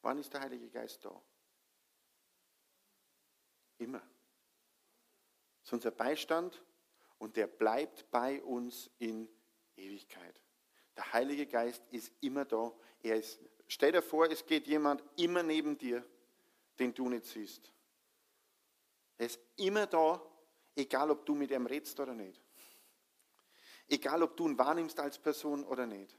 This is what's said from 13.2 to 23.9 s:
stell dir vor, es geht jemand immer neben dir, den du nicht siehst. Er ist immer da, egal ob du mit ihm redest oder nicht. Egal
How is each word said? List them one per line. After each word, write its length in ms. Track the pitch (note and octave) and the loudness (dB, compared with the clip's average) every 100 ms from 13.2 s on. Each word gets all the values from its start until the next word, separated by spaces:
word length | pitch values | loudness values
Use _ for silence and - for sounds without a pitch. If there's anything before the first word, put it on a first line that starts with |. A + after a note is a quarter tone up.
| A2 - - _ - | 0 -14 -20 _ -12
stell 240 | - C#3+ | 4 6
dir 100 | E3+ | 6
vor, 280 | - D#3 E3 | 2 4 4
es 160 | D#3 - | 2 2
geht 220 | D#3 D3 | 0 4
jemand 360 | D3+ D3 C#3 - - | 2 4 2 -4 0
immer 260 | E3+ F3 | 2 2
neben 340 | E3 D#3 D3+ C#3+ | 2 2 0 -4
dir, 280 | C3 A#2+ B2 _ _ _ _ _ _ - | -2 -4 -4 _ _ _ _ _ _ -2
den 140 | B2+ | -2
du 160 | A#2+ B2+ | 0 -2
nicht 160 | A#2+ - | -2 -6
siehst. 480 | A2 G2+ - - _ _ _ _ _ _ _ _ _ _ _ _ _ _ _ | -12 -12 -14 -20 _ _ _ _ _ _ _ _ _ _ _ _ _ _ _
Er 80 | A#2 | -6
ist 140 | - - - | -6 -16 -2
immer 280 | G3 G#3 G3 | 2 2 4
da, 360 | E3 D#3 F3 - - _ _ _ - | 6 6 4 -4 -20 _ _ _ -4
egal 360 | C#3 C3 D3+ | 0 2 4
ob 140 | D3 - | 2 2
du 100 | D3 | 0
mit 160 | C#3 | 2
ihm 140 | C3+ B2 | 0 0
redest 340 | C3 - - | -4 -6 -8
oder 140 | C3+ | -6
nicht. 280 | A#2 F#2+ F#2+ _ - - - _ _ _ _ _ _ _ _ - - | -6 -10 -16 _ -20 -20 -20 _ _ _ _ _ _ _ _ -20 -20
Egal 360 | - | -2